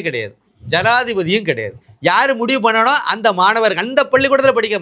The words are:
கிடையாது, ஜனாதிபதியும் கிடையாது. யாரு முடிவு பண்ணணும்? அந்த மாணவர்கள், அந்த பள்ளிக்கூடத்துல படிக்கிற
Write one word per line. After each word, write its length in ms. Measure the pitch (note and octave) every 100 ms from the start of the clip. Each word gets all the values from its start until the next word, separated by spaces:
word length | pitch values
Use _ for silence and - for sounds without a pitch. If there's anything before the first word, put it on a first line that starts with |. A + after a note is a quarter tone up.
| E3
கிடையாது, 260 | B2 G#2 - _ _ -
ஜனாதிபதியும் 720 | D#3+ G#3+ A#3+ A#3+ G3 E3+ G#3+ E3+
கிடையாது. 260 | A#2+ G2+ A#2 _ - D3
யாரு 240 | G3 C4+ A#3+
முடிவு 200 | A#3+ C4 A3
பண்ணணும்? 360 | A3 A#3 C#4+ -
அந்த 140 | G#3 A3 F3+
மாணவர்கள், 440 | F#3+ A3+ A3 F3 A3+
அந்த 160 | C4+ C4+
பள்ளிக்கூடத்துல 420 | C4 C4+ C4+ C4+ A#3
படிக்கிற 220 | A3 G#3